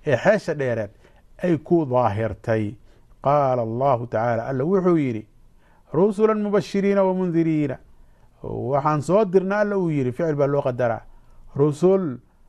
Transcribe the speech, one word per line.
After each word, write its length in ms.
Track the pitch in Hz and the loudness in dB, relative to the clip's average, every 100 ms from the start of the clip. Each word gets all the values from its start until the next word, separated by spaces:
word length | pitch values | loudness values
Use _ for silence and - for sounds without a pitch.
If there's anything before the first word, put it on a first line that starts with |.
| - | -2
ee 100 | 117 | 0
xeesha 360 | 185 208 - 147 | 2 2 0 -4
dheereed 340 | 131 110 104 - - _ _ - | -4 -4 -6 -12 -20 _ _ -6
ay 140 | 180 156 | -2 0
ku 280 | - 175 139 | 2 2 2
daahirtay. 880 | 123 117 104 110 101 - 110 104 - - _ - - | 2 2 0 -4 -4 -2 0 -2 -8 -20 _ -20 -4
Qaala 380 | 135 147 135 123 | 0 2 2 0
Allahu 460 | 113 117 139 120 117 | -2 -2 0 0 -2
tacaala, 380 | 107 120 113 123 | -2 0 -2 -4
Alle 160 | 131 | -4
wuxuu 340 | 151 196 175 165 | 0 0 2 0
yidhi, 280 | 131 110 - _ - _ _ _ - | 0 -6 -10 _ -20 _ _ _ -6
"Rusulan 480 | 147 208 202 214 214 | 0 0 2 2 2
mubashiriina 640 | 208 202 - 196 196 196 | 0 -2 0 0 2 2
wa 100 | 190 | 2
mundiriina." 640 | 185 185 165 165 156 143 127 - - - _ - _ | 0 0 0 0 0 -2 -6 -14 -20 -20 _ -20 _
Waxaan 580 | - 110 117 139 151 151 | -10 -8 -2 -2 0 0
soo 240 | 131 196 208 | 2 2 4
dirna, 340 | 190 185 208 | 2 0 -2
Alle 160 | 208 202 | -2 -2
uu 140 | 175 | -2
yidhi, 200 | 147 123 | 0 -2
ficil 240 | 120 165 143 | -2 -2 0
baa 120 | 139 | 0
loo 140 | 143 | 0
qadaraa. 400 | 135 123 120 110 - - - - - 135 | -2 -2 -2 -4 -10 -20 -20 -20 -8 0
Rusul 640 | 151 143 180 190 165 120 _ _ | 0 2 2 2 0 -8 _ _